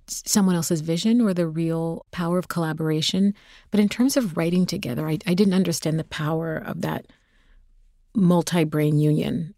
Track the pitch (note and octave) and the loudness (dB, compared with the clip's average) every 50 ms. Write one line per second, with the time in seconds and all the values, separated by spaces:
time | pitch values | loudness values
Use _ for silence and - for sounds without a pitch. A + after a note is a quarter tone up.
0 | _ - - - - - - G#3+ G3 F#3 F3+ E3+ E3 - F3+ D#3 D#3 E3 E3 E3+ | _ -14 -12 -10 -4 0 2 2 4 4 2 0 0 0 -2 -2 -2 -2 -2 0
1 | F#3+ A3 A#3 A#3+ A3+ G3 F3+ F3+ E3+ D#3+ D#3 E3 E3 E3 E3 E3 E3 E3 E3 - | 0 2 2 4 2 2 2 0 -2 -2 -2 -2 -2 -2 -2 -2 -4 -4 -6 -8
2 | - _ - F3+ F3 E3+ F3 F3+ F3 - - F3 E3 D#3 D#3 D#3+ D#3+ D#3 D#3 D#3 | -12 _ -8 -4 -2 0 0 -2 -2 -2 -4 -4 -4 -2 -4 -2 -2 0 0 0
3 | D#3 - - F#3 G3 G3+ G3+ - - - - - - _ - G3+ G#3 G3+ - - | 0 0 2 2 2 2 0 -2 -8 -20 -20 -20 -10 _ 0 2 2 2 2 2
4 | B3 C#4 - C#4 A#3+ E3+ D#3+ F3 E3 E3+ F3+ F#3 F3+ - E3 - - C3+ A#2+ D3 | 2 2 2 0 0 -2 -2 -2 0 2 2 2 2 0 -2 -4 -4 -4 -4 -4
5 | D#3 D#3 D#3+ - - F3 F3 F3 G#3 G3 F3+ F#3+ F3+ E3+ E3 - - D#3+ D#3+ D#3+ | -2 -2 -2 -2 0 0 2 4 4 4 4 2 2 0 -2 -2 -2 -2 -2 -2
6 | - - - - D3+ D3+ D#3+ D#3+ E3 E3 D#3 - - - D3+ E3 - D#3 D#3 - | -4 -6 -6 -6 -4 -2 -2 -2 -4 -4 -6 -6 -8 -8 -8 -6 -4 -4 -4 -6
7 | - _ _ _ _ _ _ _ _ _ _ _ _ _ _ _ _ _ _ _ | -8 _ _ _ _ _ _ _ _ _ _ _ _ _ _ _ _ _ _ _
8 | _ _ - G#3+ F#3 F3 F3+ E3+ D#3 - F3 F3+ D#3 D#3 D3+ D3+ D3+ D3+ D3+ D3 | _ _ 0 2 4 4 4 4 2 0 0 0 0 2 0 0 2 2 2 2
9 | D3+ D3+ D3+ D#3 - - - - E3 F3 - | 2 2 2 0 0 -2 -4 -6 -6 -8 -8